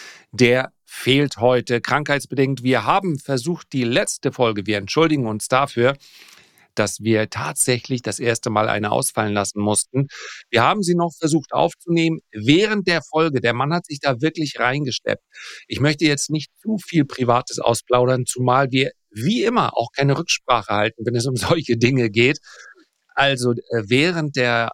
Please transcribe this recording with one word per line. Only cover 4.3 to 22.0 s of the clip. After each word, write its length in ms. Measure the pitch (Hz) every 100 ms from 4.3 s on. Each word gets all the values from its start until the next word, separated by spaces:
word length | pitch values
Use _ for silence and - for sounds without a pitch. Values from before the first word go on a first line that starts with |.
Folge, 340 | - 117 104 98
wir 120 | 101
entschuldigen 480 | 98 151 160 151 113
uns 220 | 107 -
dafür, 480 | 131 139 120 123 139 - - - - _ _ _
dass 260 | - 104 -
wir 280 | 107 107 110
tatsächlich 720 | - - - - 120 - 123
das 180 | 107 -
erste 300 | 117 113 123
Mal 180 | 107 110
eine 240 | 104 104
ausfallen 420 | 120 131 - 107
lassen 240 | 104 98 104
mussten. 480 | 104 104 - 131 139 - - - -
Wir 140 | 117
haben 220 | 131 208
sie 100 | 175
noch 160 | 175 170 -
versucht 340 | 160 156 -
aufzunehmen 680 | 139 170 - 175 170 165 160 _
während 560 | 110 110 160 214 214 180
der 160 | 165
Folge. 380 | - 156 165 131
Der 120 | 117
Mann 220 | 120 139
hat 100 | 175
sich 140 | - 147
da 220 | 143 120
wirklich 400 | 156 165 143 113
reingesteppt. 640 | 120 139 135 - 110 107 _ - - - -
Ich 140 | -
möchte 240 | 147 151
jetzt 260 | 156 143 -
nicht 220 | 151 - _
zu 160 | 214 214
viel 260 | - 170
Privates 540 | 139 - 123 120 - -
ausplaudern, 680 | 117 117 - 123 123 127 123
zumal 440 | 127 127 127 139
wir 220 | 131 135 - _
wie 320 | 107 135 233
immer 340 | 233 240 143 -
auch 140 | 117
keine 260 | - 139 139
Rücksprache 560 | 170 - - 120 104
halten, 320 | 104 110 -
wenn 120 | 113 117
es 100 | 131
um 80 | 123
<laughs> 220 | - 170
solche 200 | - 117
Dinge 320 | 120 135